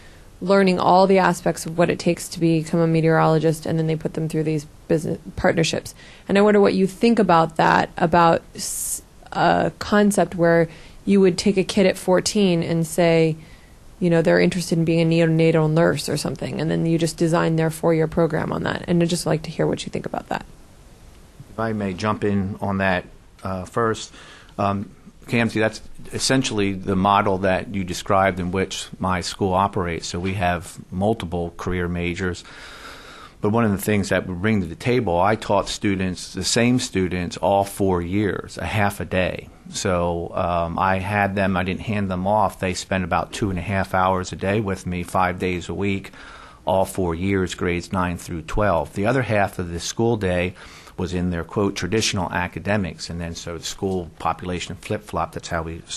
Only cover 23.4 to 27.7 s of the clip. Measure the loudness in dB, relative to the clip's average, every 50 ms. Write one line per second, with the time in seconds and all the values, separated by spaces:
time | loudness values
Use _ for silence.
23.4 | -10 -8 -8 -8 -8 -6 -4 -2 0 0 -2 -4 -8 -14 -18 -20 -20 -20 -20 -20
24.4 | -20 -12 -6 -2 -2 0 -2 -2 -6 -10 -14 -20 -20 -20 -20 -20 -6 -2 0 0
25.4 | 2 2 2 0 0 0 0 -4 -12 -16 -16 -16 -12 -10 -6 -4 0 2 2 2
26.4 | 0 0 0 0 0 0 -2 -2 -2 -2 0 2 4 4 4 4 4 2 0 2
27.4 | 2 0 0 0 -2 -4